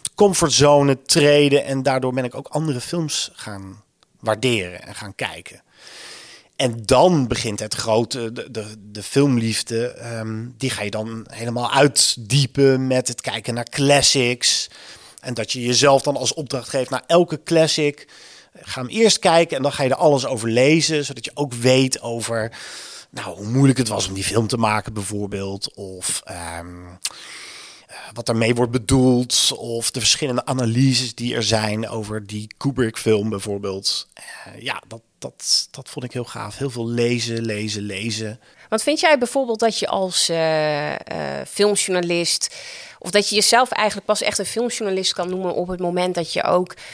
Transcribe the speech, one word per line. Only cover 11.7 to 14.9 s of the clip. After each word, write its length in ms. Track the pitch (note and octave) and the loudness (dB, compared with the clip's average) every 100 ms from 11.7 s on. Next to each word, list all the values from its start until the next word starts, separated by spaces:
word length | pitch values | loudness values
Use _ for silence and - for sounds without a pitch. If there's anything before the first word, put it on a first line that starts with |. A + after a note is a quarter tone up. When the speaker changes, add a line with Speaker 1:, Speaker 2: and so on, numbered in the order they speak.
Speaker 1:
uitdiepen 1160 | C#3 C#3+ - - - G#2 C3+ C3+ - C3+ C3 C3 | 6 6 4 0 0 0 2 2 4 4 4 2
met 200 | B2+ B2+ | 0 0
het 140 | A#2+ | -6
kijken 320 | - A2 G#2+ | -6 -6 -6
naar 160 | A#2+ A#2+ | -6 -6
classics. 1000 | - C#3 C#3+ C3 C#3 A#2+ B2 - - - - - | 0 4 4 4 4 2 0 0 -2 -4 -12 -20